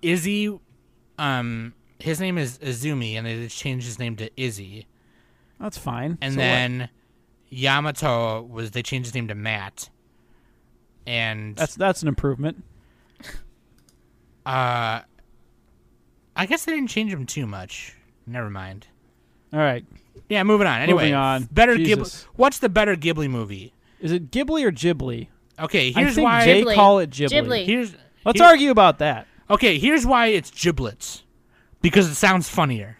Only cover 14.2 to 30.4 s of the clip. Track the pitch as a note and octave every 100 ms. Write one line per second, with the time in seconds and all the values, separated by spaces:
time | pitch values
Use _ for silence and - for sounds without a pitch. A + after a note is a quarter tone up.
14.2 | _ _ - C3 B2 A#2+ A#2 A2+ - _
15.2 | _ _ _ _ _ _ _ _ _ _
16.2 | _ - F#3+ D#4+ - D#4 C4 - A3 F3+
17.2 | C3 - B2 G2+ F#2+ - - - _ _
18.2 | - B2 A2 G2+ F#2+ G2 - _ _ _
19.2 | _ _ _ D3+ D3+ B2 - - _ -
20.2 | - G#3 F#3+ G#3+ G3 A#2+ D3 F3 D#3+ C#3
21.2 | C3+ C3 A#2+ C#3+ A#3+ A#3 D#3+ G#3 - -
22.2 | - - C4 C4+ B3+ F#3 G#3 F3+ D3+ D#3+
23.2 | C#3+ B2 G#2+ G2 G#2+ _ _ _ E3 F3+
24.2 | D3+ A#3+ C#4 D#4 C4 C#3+ E3 D#3+ C3 A#2
25.2 | - _ _ - D#3+ F#3+ B2+ B2 C#4 B3+
26.2 | D4+ A#3 A#3 G3 A#3 G#3 G3+ G3+ E3 C3
27.2 | C#3+ C#4+ D4 A#3+ F3+ A#3 A#3 E3+ - _
28.2 | - A3 E4+ E4 C#4 A#3 F#3+ D3+ D3+ A#2
29.2 | - _ _ G#3 B3 D#3 G3 D#4 B3 B3+
30.2 | A#3 G#3